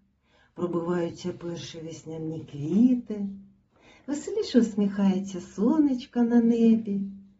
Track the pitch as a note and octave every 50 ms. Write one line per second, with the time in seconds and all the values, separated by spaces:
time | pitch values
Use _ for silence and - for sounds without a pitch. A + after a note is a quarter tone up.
0 | _ _ _ _ _ _ _ _ _ _ - - F3 E3+ E3+ E3+ E3 F3 F3+ F3
1 | E3+ E3 - - - F3+ E3+ - E3+ F3 E3+ C#3+ - - - E3 D#3+ D#3+ E3 -
2 | - D#3+ D#3+ D#3+ D#3+ D#3+ D#3+ D#3 B2 - C#3 C#3+ C#3+ D#3 F3 G#3 B3 C4 B3+ B3
3 | - - G#3+ G#3 G3+ G3 G3 - - - _ _ _ _ _ _ _ - - _
4 | - - D4 D4 - G4 G4 A4 - - - B3 - - - G#3 G#3 G3+ G3 G#3
5 | G3 G3 F#3 F#3+ G3 - - F3 - - - F#3 G3+ B3 D#4+ D#4 D4 C#4 B3+ A#3+
6 | - - - A#3+ A#3+ A#3 A#3 A#3+ A3+ A#3 A#3+ A#3 A3+ A3+ A3 A3 - G3+ G3+ G3+
7 | - - - - - - _